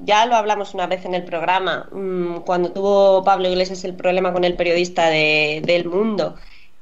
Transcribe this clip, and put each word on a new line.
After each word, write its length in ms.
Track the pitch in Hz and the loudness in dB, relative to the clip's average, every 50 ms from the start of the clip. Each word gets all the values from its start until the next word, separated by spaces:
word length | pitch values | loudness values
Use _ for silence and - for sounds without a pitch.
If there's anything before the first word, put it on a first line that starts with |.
| 180 | -2
ya 220 | 185 208 214 233 | 2 4 4 4
lo 80 | 247 240 | 4 2
hablamos 380 | 220 208 214 208 202 196 - - | 2 2 0 -2 -2 -4 -6 -6
una 120 | 185 180 | -4 -4
vez 180 | 175 185 185 185 | -4 -4 -4 -4
en 100 | 185 180 | -4 -6
el 100 | 180 180 | -6 -6
programa, 640 | 180 175 165 165 175 185 190 190 175 151 - - - | -6 -6 -4 0 0 0 0 0 -2 -4 -4 -6 -10
mm, 460 | - 190 196 190 185 180 175 175 170 170 | -10 -8 -6 -4 -4 -4 -4 -4 -6 -6
cuando 320 | - 190 180 180 175 175 | -4 -2 0 0 0 -2
tuvo 520 | - 196 196 202 202 196 196 196 190 185 185 | -2 -2 0 2 4 6 6 6 6 4 4
Pablo 240 | 202 196 185 185 185 | 4 2 2 2 0
Iglesias 360 | 185 185 185 180 190 185 - | 0 0 -2 -2 -4 -8 -8
el 100 | 185 185 | -10 -6
problema 380 | - - 180 180 185 185 180 | -2 0 0 2 2 0 0
con 120 | 175 180 175 | 0 2 0
el 100 | 180 175 | 0 0
periodista 540 | 175 175 175 170 175 180 180 180 180 165 160 | 0 0 0 2 0 0 0 0 2 2 2
de, 540 | 156 156 151 151 151 151 151 151 151 156 151 | 4 4 4 4 4 2 2 0 -2 -2 0
de 120 | 165 175 | 0 2
El 100 | 170 170 170 | 2 0 0
Mundo. 480 | 170 196 220 226 208 185 156 - - - - - - - - - - - | 0 0 0 0 0 -2 -2 -4 -6 -10 -16 -18 -18 -18 -18 -18 -18 -18